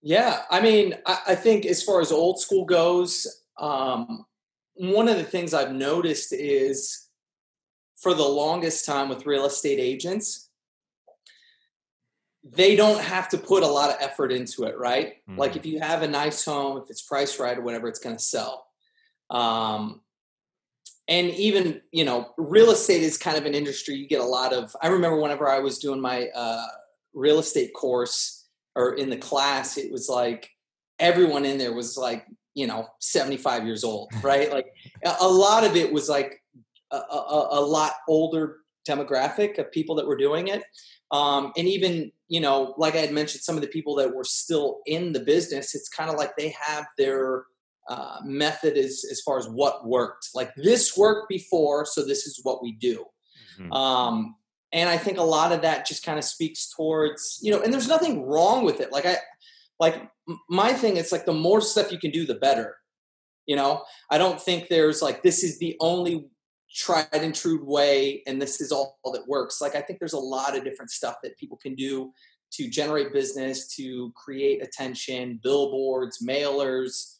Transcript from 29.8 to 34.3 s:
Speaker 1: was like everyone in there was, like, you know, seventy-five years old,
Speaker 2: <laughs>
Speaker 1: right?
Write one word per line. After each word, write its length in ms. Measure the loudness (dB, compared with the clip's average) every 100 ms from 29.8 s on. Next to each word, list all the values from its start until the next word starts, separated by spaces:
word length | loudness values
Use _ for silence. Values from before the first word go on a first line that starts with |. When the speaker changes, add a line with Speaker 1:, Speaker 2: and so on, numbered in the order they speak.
| -6
Speaker 1:
was 160 | -8 -4
like 400 | 0 0 -2 -12 _ _ _ _ _
everyone 460 | 2 6 4 4
in 140 | -2 -2
there 140 | -4
was, 220 | -4 -6 -4
like, 260 | -4 -6 -10 -20 _
you 120 | -6 -4
know, 220 | -4 -10 _
seventy-five 640 | -2 0 0 -2 -2 -2 -4
years 180 | -4
old, 280 | -4 -4 -8 -4
Speaker 2:
<laughs> 60 |
Speaker 1:
right? 280 | 2